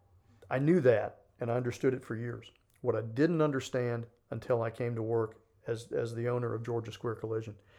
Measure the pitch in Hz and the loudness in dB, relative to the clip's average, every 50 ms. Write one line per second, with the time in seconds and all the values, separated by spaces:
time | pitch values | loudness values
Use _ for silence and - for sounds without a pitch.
0 | _ _ _ _ _ _ - _ - - 131 131 139 151 175 185 131 123 117 104 | _ _ _ _ _ _ -20 _ -8 -4 -2 2 4 6 4 8 8 6 6 6
1 | 104 107 - - - _ _ _ 123 117 117 123 123 123 120 - - 139 131 127 | 2 -2 -6 -12 -20 _ _ _ -4 -2 0 0 0 -2 -4 0 0 0 0 0
2 | - - 117 113 120 120 117 113 - - _ _ _ _ _ _ - 123 110 110 | -4 -6 -6 -6 -6 -8 -8 -10 -14 -18 _ _ _ _ _ _ -2 0 0 0
3 | 110 113 113 120 147 165 175 160 151 151 139 135 127 - - 131 123 120 120 117 | -2 -4 0 2 2 4 4 4 4 2 2 0 -4 -2 -2 -2 0 0 -2 -4
4 | 117 - _ _ _ _ - 113 - - 127 117 113 117 113 - 123 120 120 113 | -6 -10 _ _ _ _ -10 -10 -2 0 0 0 0 -2 -2 -4 -4 -4 -2 -2
5 | 110 113 117 113 110 110 110 - _ _ _ _ _ - 120 110 113 - - - | -2 0 0 0 0 0 -4 -12 _ _ _ _ _ -6 -6 -6 -6 -4 -2 -2
6 | 123 117 117 113 117 120 120 123 120 117 110 113 117 117 117 117 113 110 107 - | -2 -2 -4 -4 -2 0 0 0 -2 -2 -4 -4 -4 -2 -2 -2 -4 -4 -10 -6
7 | - 123 110 - - 110 113 110 107 110 104 - _ _ - | -6 -6 -4 -4 -4 -2 -2 -2 -2 -4 -10 -14 _ _ -20